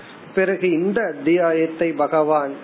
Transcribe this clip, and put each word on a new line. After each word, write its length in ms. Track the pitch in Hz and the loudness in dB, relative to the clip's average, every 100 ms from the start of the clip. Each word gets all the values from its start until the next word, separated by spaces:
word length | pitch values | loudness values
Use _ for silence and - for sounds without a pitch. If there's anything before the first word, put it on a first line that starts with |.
| - - - | -20 -20 -6
பிறகு 320 | 190 190 185 180 | -2 0 0 0
இந்த 280 | 160 185 202 | 0 0 0
அத்தியாயத்தை 840 | 202 143 139 175 170 165 160 160 170 | -2 -2 2 4 4 2 0 0 -2
பகவான் 600 | 147 143 160 151 151 139 135 | 0 0 2 2 2 0 -8